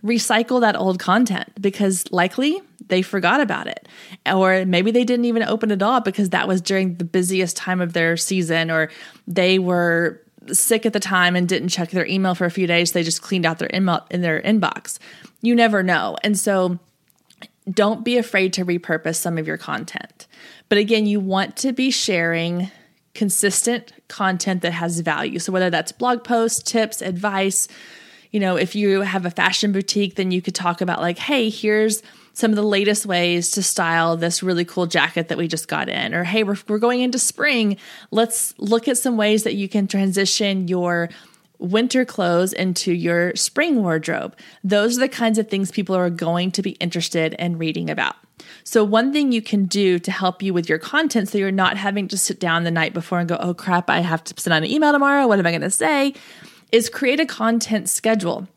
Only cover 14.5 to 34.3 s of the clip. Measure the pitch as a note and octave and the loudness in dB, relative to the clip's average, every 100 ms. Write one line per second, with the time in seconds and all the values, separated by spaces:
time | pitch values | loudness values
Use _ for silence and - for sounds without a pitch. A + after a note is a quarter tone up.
14.5 | G#3+ F3 - - - - - - _ A3+ | 2 2 -4 -12 -14 -14 -20 -20 _ 0
15.5 | A#3+ A3+ G#3 F#3 E3+ G2+ E2+ - G3+ - | 4 4 4 2 0 0 -4 -2 0 2
16.5 | G3 F#3 F3 _ _ _ _ _ _ - | 2 0 -2 _ _ _ _ _ _ -20
17.5 | _ - F#3 G#3 A3 A3+ A#3+ A#3 G3 F#3+ | _ -6 0 2 2 0 0 2 0 0
18.5 | F#3 F3+ F3 E3+ D#3+ D#3+ E3 F3 E3 D#3 | 0 -2 -2 -2 -4 -2 -4 -4 -4 -4
19.5 | D#3 - - E3+ - - _ - - - | -6 -6 -8 -8 -12 -12 _ -20 -20 -20
20.5 | - _ G#3 G#3 A3 G#3+ G#3 F#3+ F#3+ F#3+ | -20 _ 0 2 2 2 0 0 0 -2
21.5 | - C4+ B3+ C4 - - F3+ E3+ E3 E3+ | -4 -4 0 0 0 0 0 0 0 -2
22.5 | F3 F#3+ - _ _ _ - G#3 - G3+ | -2 -6 -8 _ _ _ -4 -2 0 0
23.5 | F#3+ - A#3+ - - _ - F#3+ F#3 G3 | 0 -2 -2 -6 -20 _ -4 -2 0 -2
24.5 | F#3 E3+ E3+ E3+ E3+ E3 D3 D3 - E3 | -2 -2 -4 -4 -4 -2 -2 -4 -6 -4
25.5 | F#3 F3+ E3+ - - A#3+ B3 A#3+ A#3+ A3+ | 0 0 0 -4 -4 -2 -2 0 0 0
26.5 | - - A#3 A3 - - F3+ G#3 G3 G3 | -2 -2 -2 -2 -4 -8 -4 -4 0 0
27.5 | F#3+ - - - - - - _ G#3+ F#3+ | 0 -4 -8 -20 -20 -20 -20 _ -2 0
28.5 | F3+ F3+ G3+ G#3 G3 G3 F#3+ F3+ E3+ F#3 | 0 0 0 2 2 0 -2 -4 2 2
29.5 | F#3+ G#3 G3 G3 G#3 G3+ - F#3 F3+ F3+ | 2 0 0 -2 -2 -2 -2 0 0 -2
30.5 | F3+ F3+ E3+ F3+ F3 E3+ F3 - C#4+ A3 | -4 -4 -2 -2 -2 -2 -4 -2 0 0
31.5 | G#3+ G#3+ G#3+ A3 G#3+ - - - - A3+ | -2 0 2 2 0 -8 -20 -20 -2 0
32.5 | G#3 G#3+ G3+ G3+ G#3 G#3 F3+ F3 F3 E3+ | 2 2 2 2 0 0 0 2 2 0
33.5 | - F#3 - E3+ E3 E3 E3 E3+ | -2 -2 0 2 2 2 0 0